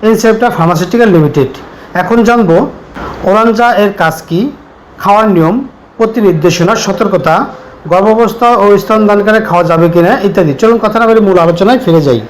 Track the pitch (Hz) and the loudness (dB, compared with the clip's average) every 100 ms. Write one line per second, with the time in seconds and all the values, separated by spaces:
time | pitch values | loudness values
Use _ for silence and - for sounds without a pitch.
0 | 214 226 226 214 240 214 165 170 180 233 | 0 0 0 0 -2 0 0 0 -2 0
1 | 226 175 147 147 131 - - - - 180 | 2 2 2 0 -2 -4 -20 -20 -12 -6
2 | 180 233 226 240 202 165 277 - - - | -2 0 2 2 2 0 0 -8 -20 -16
3 | - - 190 202 226 214 240 208 208 202 | -14 -8 -2 0 2 0 0 2 -2 -2
4 | 160 160 - 165 254 - - - - - | -4 -4 -6 -4 -4 -6 -20 -20 -20 -10
5 | - 208 220 185 160 220 277 - - - | 0 2 2 2 2 0 -6 -16 -20 -4
6 | 226 233 208 165 170 - 175 226 - 196 | -4 0 0 0 -2 0 0 -2 -4 -2
7 | 208 180 156 165 - - - - - 175 | -2 -2 0 -2 -2 -10 -20 -18 -2 0
8 | 202 220 233 220 240 240 202 202 196 220 | 2 2 0 0 0 2 2 2 0 0
9 | 208 208 202 220 220 175 165 165 170 175 | 2 0 2 0 0 -2 0 2 2 2
10 | 170 254 214 202 160 139 220 233 220 226 | 0 0 -2 0 -2 0 0 0 0 0
11 | 226 220 202 180 170 170 196 254 254 165 | 2 2 2 2 2 0 2 0 2 0
12 | 143 120 107 | 2 -2 -4